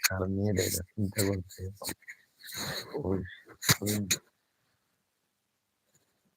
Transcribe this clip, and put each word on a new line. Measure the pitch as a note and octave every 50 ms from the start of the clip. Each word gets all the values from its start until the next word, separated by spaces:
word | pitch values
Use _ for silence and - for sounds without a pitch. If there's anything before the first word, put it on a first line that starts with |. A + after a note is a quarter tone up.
তার | - - F#2+ F#2+ F#2 F#2+
মেয়ের | G2 G2 G2+ G#2+ G2 F#2
এটা | F#2+ - F#2 F2 F2+
চিন্তা | - - - G#2 F#2+ - -
করছে। | G2+ G2 G2+ F#2+ F2+ F#2 - - F#2 F#2+ G2+ - - - - _ - - - - _ _ _ _ - - - - - - - - - - - -
ওই, | - F#2 F#2+ F#2 F#2 - - - - - - - - - -
ওই, | - G2 G#2 G#2+ G#2 G2+ F2+ - - - _ _ _ _ _ _ _ _ _ _ _ _ _ _ _ _ _ _ _ _ _ _ _ _ _ _ _ _ _ _ _ _ _ _ _ _ _ _ _ _ _ _